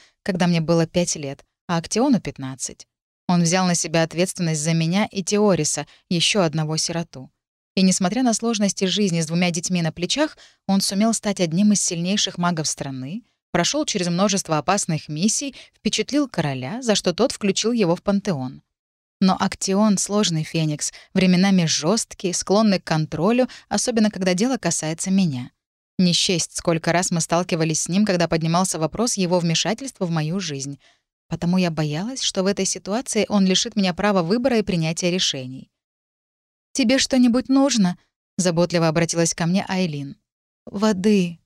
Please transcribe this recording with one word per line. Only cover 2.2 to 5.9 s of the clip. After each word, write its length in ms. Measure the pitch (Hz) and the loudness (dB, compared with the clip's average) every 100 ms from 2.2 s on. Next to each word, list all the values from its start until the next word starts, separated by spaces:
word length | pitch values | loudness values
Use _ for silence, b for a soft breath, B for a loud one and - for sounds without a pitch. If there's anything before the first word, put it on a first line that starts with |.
| 147 131 131 131 - - - _ _ _ - | 0 -8 -10 -8 -10 -12 -20 _ _ _ 0
Он 140 | 175 | 2
взял 240 | 165 185 180 | 2 2 2
на 80 | |
себя 300 | 170 170 165 | 0 0 0
ответственность 580 | 165 160 185 - 170 156 | 0 0 -2 -2 -2 -2
за 100 | 156 | 0
меня 340 | 165 165 190 214 | 0 0 0 0
и 120 | 196 | -4
Теориса, 640 | 175 208 208 170 151 - 143 | -2 2 4 2 0 -4 -8